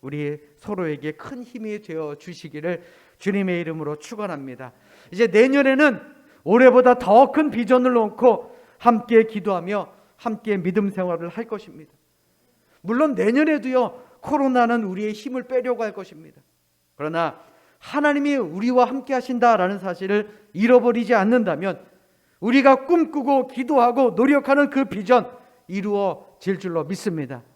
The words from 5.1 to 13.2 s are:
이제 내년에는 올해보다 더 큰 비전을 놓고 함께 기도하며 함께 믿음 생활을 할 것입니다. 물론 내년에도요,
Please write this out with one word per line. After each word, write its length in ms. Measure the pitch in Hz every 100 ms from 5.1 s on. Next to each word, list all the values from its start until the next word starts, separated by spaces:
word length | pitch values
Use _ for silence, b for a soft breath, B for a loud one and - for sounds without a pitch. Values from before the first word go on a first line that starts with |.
이제 160 | 180 226
내년에는 760 | 196 254 277 269 269 302 220 - - b b
올해보다 500 | - 220 262 247 247 247
더 340 | 180 214 269
큰 180 | 302 302
비전을 420 | 214 220 254 254
놓고 640 | 247 214 - 240 202 B B B B
함께 460 | 240 226 - 226
기도하며 680 | 220 214 190 185 170 202 170 b b b
함께 400 | 233 214 220 202
믿음 340 | 180 190 202
생활을 380 | 190 180 170 170
할 160 | 170
것입니다. 480 | 233 208 180 156 151 _ _ _ _ _ _ _ _ _
물론 340 | 170 240 311
내년에도요, 840 | 220